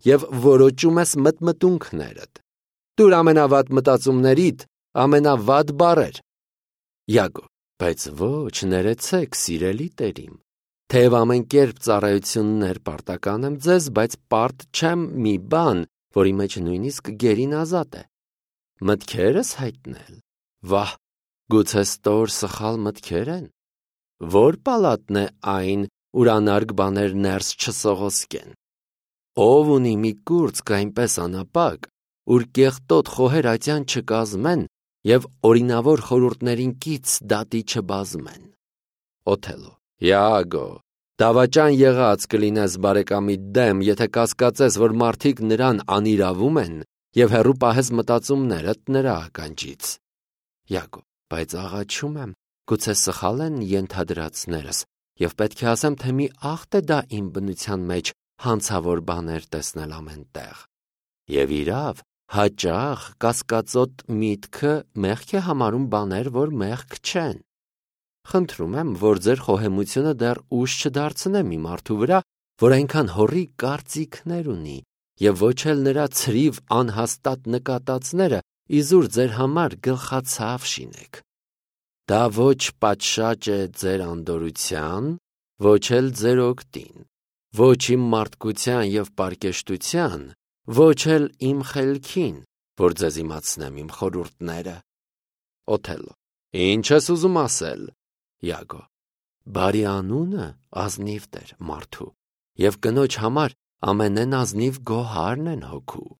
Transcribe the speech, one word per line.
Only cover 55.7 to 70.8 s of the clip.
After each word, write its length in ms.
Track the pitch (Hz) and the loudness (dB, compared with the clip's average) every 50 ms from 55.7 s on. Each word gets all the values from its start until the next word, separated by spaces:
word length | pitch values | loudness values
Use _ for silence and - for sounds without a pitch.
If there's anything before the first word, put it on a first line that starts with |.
| 117 113 - 151 147 | -2 0 0 -2 -4
թե 140 | 135 - 127 | -2 -4 -4
մի 160 | 127 135 143 139 - _ | -2 -2 -2 -4 -6 _
ախտ 300 | - 143 156 165 - _ | -10 -10 -10 -10 -12 _
է 100 | - 202 | -2 -2
դա 180 | 190 147 160 147 131 _ | 0 0 -2 -2 -2 _
իմ 180 | 113 104 101 92 | -8 -8 -8 -8
բնության 540 | 78 98 98 98 92 - - - 101 92 90 | -8 -8 -8 -8 -8 -8 -8 -6 -6 -6 -4
մեջ 220 | 87 90 90 85 - - _ _ _ _ | -4 -4 -4 -6 -6 -12 _ _ _ _
հանցավոր 640 | _ - 123 117 107 101 - 107 92 82 87 87 85 | _ -4 -2 -2 -2 -2 -4 -4 -4 -2 -2 -2 -2
բաներ 420 | 82 85 87 85 85 82 82 82 - | -2 -6 -8 -6 -6 -8 -8 -8 -10
տեսնել 460 | _ - 78 76 - - 80 78 76 | _ -10 -10 -10 -10 -10 -10 -12 -12
ամեն 320 | 78 80 78 76 76 76 71 65 | -12 -14 -16 -16 -18 -18 -20 _
տեղ։ 300 | _ 76 64 - - - - _ _ _ _ _ _ _ _ _ _ _ _ _ | _ -16 -16 -16 -20 -20 -20 _ _ _ _ _ _ _ _ _ _ _ _ _
Եվ 200 | 76 69 69 67 | 0 0 0 0
իրավ, 440 | 76 73 71 76 98 127 147 143 98 - - _ _ _ _ | 0 -2 -2 -2 -4 -4 -4 -6 -8 -10 -14 _ _ _ _
հաճախ 800 | _ - 104 104 104 101 101 - 90 82 92 123 143 139 - - - - | _ -2 0 0 0 0 -2 -4 -2 -2 -2 -2 -4 -6 -8 -12 -18 -12
կասկածոտ 880 | _ - 113 117 - - _ 117 113 110 - - 127 127 127 131 - - - | _ -2 -2 -2 -2 -4 _ -2 -4 -2 -2 0 0 -2 -2 -4 -16 -10 -6
միտքը 680 | 120 107 110 110 104 101 104 - - - - 147 151 151 - _ _ | -4 -2 -2 -2 -2 -4 -8 -16 -12 -4 -2 -2 -2 -2 -4 _ _
մեղք 360 | - 98 95 107 113 - - | -4 -2 -2 -2 -4 -6 -6
է 120 | - 196 | -4 -4
համարում 440 | 185 180 160 139 123 107 104 123 139 | -2 -2 -2 0 0 0 0 -2 -4
բաներ, 440 | 127 107 107 104 98 92 98 123 135 | -2 -2 -2 -2 -2 -4 -4 -4 -4
որ 200 | 123 123 143 151 | -2 -2 -2 -2
մեղք 460 | 156 123 98 98 113 127 - _ - - | -2 -4 -4 -4 -6 -8 -12 _ -20 -12
չեն։ 400 | _ - - 185 165 143 98 - _ _ _ _ _ _ _ _ _ _ _ _ _ _ _ _ _ | _ -6 -6 -4 -4 -4 -6 -8 _ _ _ _ _ _ _ _ _ _ _ _ _ _ _ _ _
Խնդրում 480 | - - 190 180 - - - 87 82 98 | -2 -2 -2 0 0 -6 -10 -8 -6 -6
եմ, 140 | 135 165 156 104 | -6 -4 -6 -6
որ 260 | 85 98 107 107 95 | 0 2 2 2 4
ձեր 200 | 85 104 123 131 | 2 0 0 0
խոհեմությունը 720 | 131 - 104 95 110 107 95 98 101 101 - 135 139 156 151 | 2 0 0 0 0 -2 -2 -2 -4 -4 -2 -2 -2 -2 -2
դեռ 280 | 120 117 120 120 120 - _ | -2 -2 -4 -4 -4 -6 _
ուժ 220 | - 123 123 127 - | -4 -2 -2 -2 -4
չդարձնե 680 | - | -4